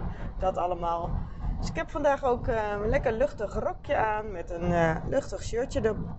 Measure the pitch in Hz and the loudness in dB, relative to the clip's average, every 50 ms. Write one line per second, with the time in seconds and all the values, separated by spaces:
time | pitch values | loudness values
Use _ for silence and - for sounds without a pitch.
0 | 170 - - - - - - - 185 185 185 - 165 180 180 170 170 170 170 170 | -4 -4 -4 -4 -6 -6 -4 0 0 0 0 2 0 0 -2 -2 0 -2 -2 -2
1 | 175 180 160 - - - - - - - - - - - - 311 330 - - 320 | -2 -2 -2 -2 -2 -4 -6 -4 -4 -2 -2 -2 -2 -2 -2 -2 -4 -4 -4 2
2 | 285 294 277 269 277 269 247 233 - - 233 220 214 208 208 208 208 220 247 294 | 4 4 4 4 4 2 2 2 2 0 0 0 0 0 -2 0 0 2 2 4
3 | - 269 226 220 - - - - 214 190 - 214 - 302 370 - - - 285 202 | 4 2 2 2 2 0 2 -2 -4 -4 -2 -2 -2 -2 -4 -4 -2 0 2 2
4 | 214 220 214 214 214 214 196 170 170 - 175 170 170 175 175 170 165 165 160 165 | 2 2 2 0 -2 -4 -6 -6 -6 -6 -4 -2 0 2 4 6 6 4 4 2
5 | 160 - - - - - - - - - - 233 262 269 - 269 208 220 208 190 | 0 0 0 0 0 0 -6 -6 -4 -2 -2 0 -2 0 0 0 2 2 0 0
6 | 165 - - | -2 -4 -6